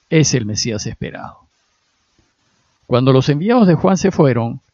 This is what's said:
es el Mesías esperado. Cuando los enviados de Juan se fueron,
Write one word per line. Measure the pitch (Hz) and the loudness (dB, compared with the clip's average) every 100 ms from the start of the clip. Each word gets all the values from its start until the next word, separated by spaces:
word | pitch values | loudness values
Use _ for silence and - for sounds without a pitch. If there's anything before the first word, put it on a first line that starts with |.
| - | -2
es | 160 139 | 0 2
el | 131 107 | 0 -4
Mesías | 104 123 104 113 | -6 -6 -6 -8
esperado. | - - - - - _ _ _ _ _ _ _ _ _ _ _ _ _ _ - | -10 -12 -12 -18 -20 _ _ _ _ _ _ _ _ _ _ _ _ _ _ -4
Cuando | 123 131 | 0 2
los | 131 - | 2 2
enviados | 147 196 247 190 | -2 0 2 4
de | |
Juan | 160 190 196 | 4 2 0
se | 190 | 0
fueron, | 175 143 117 117 135 _ | 2 2 2 -4 -8 _